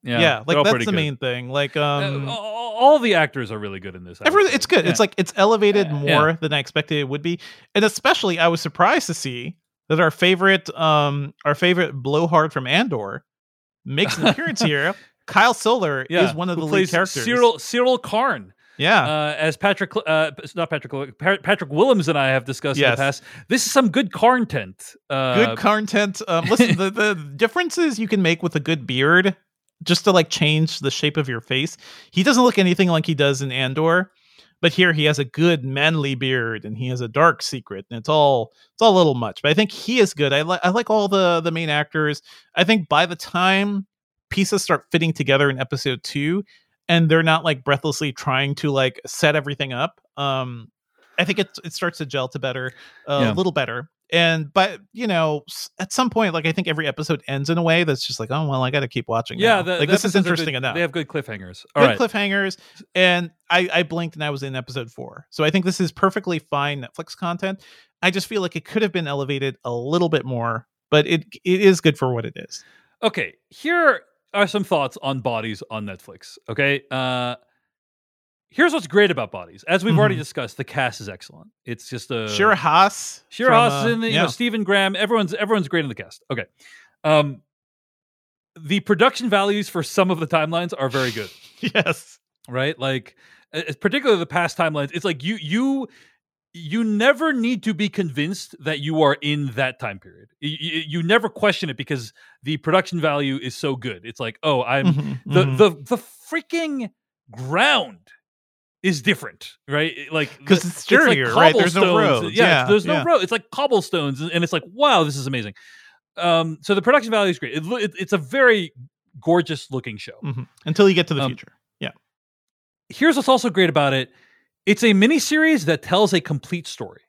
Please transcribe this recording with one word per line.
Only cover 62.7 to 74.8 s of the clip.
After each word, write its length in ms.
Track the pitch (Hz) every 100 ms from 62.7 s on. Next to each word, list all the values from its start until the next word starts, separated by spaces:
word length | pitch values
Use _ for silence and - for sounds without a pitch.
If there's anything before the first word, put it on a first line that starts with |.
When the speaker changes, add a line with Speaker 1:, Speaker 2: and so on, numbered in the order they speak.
| - -
Speaker 2:
And 360 | 185 180 175 170 _ _
I, 220 | 175 185
I 100 | 170
blinked 320 | 165 165 170 160
and 60 |
I 40 | 147
was 140 | 139
in 120 | 135
episode 360 | 131 123 127 117
four. 360 | - 120 - _
So 140 | -
I 60 | 151
think 140 | 190
this 160 | 180 180
is 120 | 175
perfectly 480 | - 190 214 185 165
fine 420 | _ 143 143 143
Netflix 340 | 120 - 160 -
content. 460 | 175 175 190 196 - - _ _
I 80 | 180
just 160 | 185 -
feel 160 | 214
like 120 | 180 170
it 100 | -
could 160 | 220
have 100 | 208
been 140 | 175 151
elevated 500 | 143 135 139 135 -
a 80 | 123
little 360 | 120 127 170 170
bit 160 | 156 127
more, 400 | 120 117 113 _ _ _
but 160 | 151 160
it, 180 | 165 - -
it 160 | 180 185
is 180 | 202 175
good 160 | 165 139
for 160 | 131
what 140 | 120 113
it 80 | -
is. 280 | - - _ _ _ _
Speaker 1:
Okay, 320 | 226 - 92 _ _
here 540 | - 302 349 311 190 _ _ _
are 120 | 202 196
some 180 | 208
thoughts 340 | 185 165